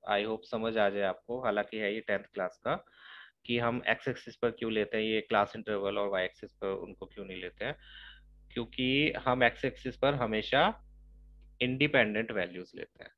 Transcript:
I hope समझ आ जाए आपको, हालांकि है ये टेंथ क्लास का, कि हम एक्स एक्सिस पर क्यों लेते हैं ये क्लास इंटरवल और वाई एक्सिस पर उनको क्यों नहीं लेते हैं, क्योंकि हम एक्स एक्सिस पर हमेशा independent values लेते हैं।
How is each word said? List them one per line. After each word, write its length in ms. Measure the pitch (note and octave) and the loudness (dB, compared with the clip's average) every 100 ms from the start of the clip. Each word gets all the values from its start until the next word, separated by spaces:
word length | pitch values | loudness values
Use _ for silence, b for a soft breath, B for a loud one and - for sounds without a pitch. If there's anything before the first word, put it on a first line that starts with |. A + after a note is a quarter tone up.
| - | 0
I 160 | G2+ G#2 | 0 0
hope 180 | A2 | -4
समझ 340 | - A#2 A2+ A2+ | -4 -4 -2 2
आ 120 | G2+ | 2
जाए 120 | G2+ | 2
आपको, 420 | G2 F#2 - B2 | -2 -2 -6 -4
हालांकि 340 | B2+ G#2 G2+ A2 | 0 0 -2 -2
है 160 | G#2 | -2
ये 60 | G#2+ | -2
टेंथ 240 | - G2+ - | -2 -4 -4
क्लास 260 | - F2+ - | -6 -6 -4
का, 220 | A#2 E3+ - B B B B _ - | -4 -4 -6 B B B B _ -2
कि 120 | A#2+ | 0
हम 240 | A#2 B2 - | 2 0 0
एक्स 200 | A2+ - | 0 0
एक्सिस 280 | A#2+ - - | -6 -10 -2
पर 160 | A#2+ | -2
क्यों 200 | A2+ A2+ | -2 -2
लेते 260 | G#2+ G#2 A2 | 0 0 0
हैं 60 | |
ये 180 | A2 A2 | 0 0
क्लास 320 | G#2 G#2+ G2+ A2 | 2 2 2 -2
इंटरवल 420 | A2 G#2 G2 G2+ | -4 -2 -2 -2
और 100 | G2+ | -2
वाई 180 | G2 F#2 | 0 -2
एक्सिस 280 | - G#2 | -6 -18
पर 140 | _ G2 | _ -6
उनको 380 | F#2+ F#2+ F#2+ F#2+ | -4 -8 -12 -14
क्यों 200 | - F#2+ | -12 -12
नहीं 160 | F#2 | -10
लेते 240 | F2+ - A#2 | -12 -8 -8
हैं, 100 | D3+ B B B B B - - | -8 B B B B B -20 -8
क्योंकि 580 | - A#2 - B2+ C#3 D3+ | -6 -6 -2 2 4 2
हम 320 | - C3 B2+ | 2 0 6
एक्स 220 | A#2+ - C3+ | 4 4 -4
एक्सिस 320 | - C3 - | -4 -8 0
पर 160 | C3+ | 2
हमेशा 680 | C#3+ A#2 G#2+ G#2 C3+ F3 A3 - - - - - - - - | 2 0 -2 2 4 4 2 -12 -20 -20 -20 -20 -20 -20 -4
independent 680 | B2+ C3 D3 C#3+ G#2+ G#2+ A2+ | -2 2 4 6 4 2 -2
values 400 | G#2+ F2 F2+ F2+ - | -2 -4 -6 -12 -12
लेते 280 | - _ | -14 _
हैं। 80 | - | -20